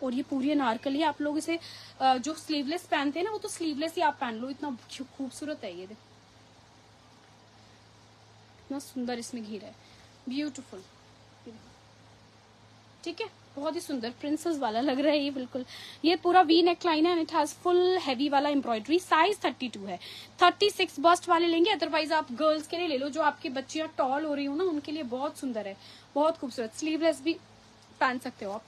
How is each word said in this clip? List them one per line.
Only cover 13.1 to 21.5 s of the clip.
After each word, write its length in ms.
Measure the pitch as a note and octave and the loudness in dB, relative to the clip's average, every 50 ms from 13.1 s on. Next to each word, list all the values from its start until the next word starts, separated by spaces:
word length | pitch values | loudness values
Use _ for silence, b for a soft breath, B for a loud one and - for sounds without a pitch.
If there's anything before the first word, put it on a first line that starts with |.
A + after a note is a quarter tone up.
| E4+ - | -8 -8
है, 60 | A4+ G4 - - - - - | -10 -10 -12 -18 -20 -16 -10
बहुत 200 | C#4+ C#4+ D#4 D4 | -6 -4 -4 -4
ही 40 | E4+ | -4
सुंदर 280 | E4 - D4 B3+ A3 A#3 | -6 -6 -6 -4 -6 -6
princess 460 | A#3+ - - D4 D4 D4+ - E4+ E4 C#4+ | -8 -6 -4 -4 -4 -2 -2 -2 -2 -2
वाला 200 | C4 A3+ G#3+ A3+ | -2 -2 0 0
लग 180 | C4 D4+ B3+ C4 | 0 0 2 2
रहा 120 | D4 D#4 | 2 4
है 80 | D4 D4+ | 4 2
ये 100 | C#4 C#4+ | 0 -2
बिल्कुल। 340 | C#4 C4+ B3+ B3 - C4 B3+ B B B B B B B - | -4 -6 -8 -6 -6 -8 -8 B B B B B B B 2
ये 100 | D#4 F4+ | 2 4
पूरा 240 | E4 - F4 F4 F#4 | 4 4 6 6 8
V 200 | F#4 D4 D#4+ E4+ E4+ | 8 8 6 6 6
नेक 220 | F4 F4 - - | 4 4 2 2
लाइन 200 | F4 D#4+ D4+ D#4 | 2 4 4 4
है 100 | F4 F4+ | 4 4
and 100 | E4 D#4+ | 2 0
it 100 | D4 E4 | 0 0
has 180 | E4 D4 D4+ - | 0 0 0 -2
full 420 | - - F4 F4+ F4+ F4+ F4+ F#4 F#4 - | -2 0 4 4 4 6 4 2 2 0
heavy 240 | C#4 C4 A3+ C#4 D4 | 0 0 0 0 2
वाला 180 | C#4 C4+ D4 D4 | 2 2 2 4
embroidery। 480 | D4 C#4 A#3 A#3 A#3 A3 G#3+ - D#4 F4+ | 2 0 0 0 -2 -2 0 2 2 2
Size 380 | - - F4 D#4 E4 G4 G#4 - - | 2 4 4 6 6 4 4 0 -2
थर्टी 260 | E4+ B3 - C4 A#3+ | -4 -2 -2 -8 -8
टू 160 | - G#3 G3 | -8 -8 -8
है, 120 | G3+ F3+ F3+ B B B B B B - - | -8 -8 -10 B B B B B B 2 6
थर्टी 280 | F4 F4 F4 - G4+ G#4 | 6 6 6 6 2 2
सिक्स 300 | - - F#4 E4+ - - | 2 2 -2 -2 0 4
bust 300 | C#4 E4+ F4 F4+ - F4 | 6 6 6 6 4 2
वाले 180 | F4 E4 E4+ | 4 4 4
लेंगे, 280 | E4+ | 4